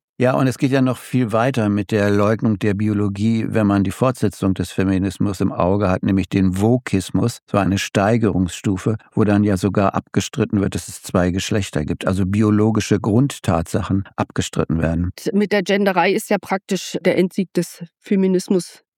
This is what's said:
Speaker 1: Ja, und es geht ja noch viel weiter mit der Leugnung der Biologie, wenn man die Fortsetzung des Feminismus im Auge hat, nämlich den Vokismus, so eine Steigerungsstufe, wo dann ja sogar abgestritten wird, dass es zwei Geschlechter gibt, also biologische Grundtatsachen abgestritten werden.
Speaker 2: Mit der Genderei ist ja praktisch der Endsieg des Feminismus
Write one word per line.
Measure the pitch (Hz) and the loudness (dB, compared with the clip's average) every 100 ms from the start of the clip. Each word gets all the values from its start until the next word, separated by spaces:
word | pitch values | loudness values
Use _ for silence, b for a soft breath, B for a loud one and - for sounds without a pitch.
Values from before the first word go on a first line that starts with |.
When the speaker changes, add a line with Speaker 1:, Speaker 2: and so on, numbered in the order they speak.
| _ - | _ -2
Speaker 1:
Ja, | 123 | 0
und | 139 131 | 2 0
es | 117 | 0
geht | 135 | 0
ja | 135 | 2
noch | 131 120 | 0 -2
viel | - 127 117 | -2 -2 0
weiter | 110 127 127 104 | 0 0 2 0
mit | 101 98 | 0 0
der | 110 101 | 0 2
Leugnung | 104 104 113 113 98 | 2 2 2 0 0
der | 107 | 0
Biologie, | 98 107 104 104 98 113 113 107 | 0 0 0 0 0 0 0 0
wenn | 107 104 | 2 2
man | 101 | 2
die | 95 | 0
Fortsetzung | - 127 127 104 - 98 | 0 -2 0 -2 0 -2
des | 95 90 | -2 -4
Feminismus | - 95 95 98 - 101 98 | -2 0 0 -2 -2 -4 -2
im | 101 | -2
Auge | - 87 101 98 | 0 0 2 0
hat, | 92 | 0
nämlich | 101 95 90 | 0 0 0
den | 101 95 92 | 2 2 2
Vokismus, | 110 123 - 95 - 92 120 - - | 2 2 0 -4 -2 -2 -2 -4 -2
so | 104 | 0
eine | 92 98 | 0 -2
Steigerungsstufe, | - 110 98 117 110 85 90 - 113 95 - 107 b | 0 0 2 2 2 0 -2 -2 -4 -2 -4 -4 b
wo | - | -2
dann | 107 104 | 2 2
ja | 104 95 | 2 2
sogar | 104 98 98 | 0 0 0
abgestritten | - - - - - 107 104 | -2 -4 -4 -4 -2 0 0
wird, | 98 | -2
dass | 92 - | -4 -10
es | - | -16
zwei | - 95 90 | -4 0 0
Geschlechter | 92 - 107 98 - 78 | 0 -2 -4 -2 -4 -4
gibt, | 85 - | -4 -2
also | 95 95 | 0 0
biologische | 104 110 107 110 110 - 98 | 2 2 4 2 2 0 0
Grundtatsachen | 120 107 143 - - 82 85 101 - 98 - | 2 2 0 -2 -2 -2 -2 -4 -2 -4 -4
abgestritten | - - - - - - 80 | -6 -6 -4 -4 -2 -2 0
werden. | 80 82 90 - - | 0 -2 -4 -4 -2
Speaker 2:
Mit | 202 208 | 0 0
der | 208 | 0
Genderei | 190 202 202 180 185 | 0 0 2 2 2
ist | 202 - | 0 -2
ja | 202 | -4
praktisch | - 190 - 190 - - | -2 -6 -4 -6 -4 -2
der | 175 160 | 0 2
Endsieg | 185 - 180 | 0 -2 -4
des | - 170 - 170 _ | -4 -4 -10 -20 _
Feminismus | - 196 190 185 - 185 - - _ | -2 0 2 0 0 -2 -2 -18 _